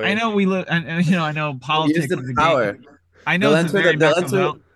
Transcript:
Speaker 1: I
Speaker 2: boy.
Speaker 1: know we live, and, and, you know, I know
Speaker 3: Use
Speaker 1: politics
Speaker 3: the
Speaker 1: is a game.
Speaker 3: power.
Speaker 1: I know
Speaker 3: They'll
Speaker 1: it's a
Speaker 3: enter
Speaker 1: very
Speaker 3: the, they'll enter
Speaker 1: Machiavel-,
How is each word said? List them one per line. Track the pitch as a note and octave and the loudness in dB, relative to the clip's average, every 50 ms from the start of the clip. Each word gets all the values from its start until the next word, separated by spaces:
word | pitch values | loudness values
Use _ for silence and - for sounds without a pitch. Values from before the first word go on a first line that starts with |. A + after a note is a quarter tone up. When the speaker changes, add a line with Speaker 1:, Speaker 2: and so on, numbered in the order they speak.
| A2 F3+ | -2 -2
Speaker 1:
I | G3+ | -2
Speaker 2:
boy. | |
Speaker 1:
know | A3 A#3 A3+ | -2 -2 -2
we | G#3 G3+ G3 | 0 0 0
live, | F#3 F#3+ F#3 - - | 0 0 -2 -4 -4
and, | D#3+ E3+ D#3 - | -4 -4 -4 -4
and, | E3 E3+ F3+ | -4 -2 0
you | D#3 F#3+ | 2 2
know, | F3 D#3+ | 0 0
I | D3+ D3+ | -2 -4
know | D#3 D3+ D3+ C#3 | -4 -6 -6 -6
Speaker 3:
Use | B2+ | -8
Speaker 1:
politics | B2 D3+ D#3 D#3 D#3 D3+ D#3 E3+ D#3 C3+ | -6 -2 -2 0 0 0 0 0 -2 -2
Speaker 3:
the | F3+ D#3 | -4 -6
Speaker 1:
is | B2+ B2+ | -6 -4
a | B2 | -2
game. | |
Speaker 3:
power. | C#3+ D#3 E3 D#3+ C3 A2+ G2+ F#2+ - - - - _ _ _ _ _ - | 0 2 2 2 2 0 -2 -4 -6 -12 -20 -20 _ _ _ _ _ -4
Speaker 1:
I | D3 E3 | -2 -2
know | F3+ F3 D3 | 0 2 4
Speaker 3:
They'll | D3+ | 4
Speaker 1:
it's | D#3+ E3+ D#3+ C#3+ | 4 2 2 0
a | |
Speaker 3:
enter | G3 - | 2 2
Speaker 1:
very | F3 D#3+ | 2 2
Speaker 3:
the, | D3+ | 4
they'll | D#3+ D3+ D#3 | 4 4 4
enter | F3 F3+ C3+ C3 | 2 0 0 0
Speaker 1:
Machiavel-, | F#3+ - D3+ D3+ - - _ _ | 0 0 -2 -4 -6 -12 _ _